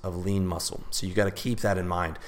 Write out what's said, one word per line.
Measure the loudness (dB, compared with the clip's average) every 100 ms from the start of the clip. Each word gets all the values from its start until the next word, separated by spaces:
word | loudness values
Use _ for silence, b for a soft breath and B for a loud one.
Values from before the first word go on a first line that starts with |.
of | -6 -4 0
lean | 2 2
muscle. | 0 -4 -6 -4
So | -2 0
you |
gotta | 2 2
keep | 0 -2 0
that | 2 2
in | 2
mind. | 0 0 -4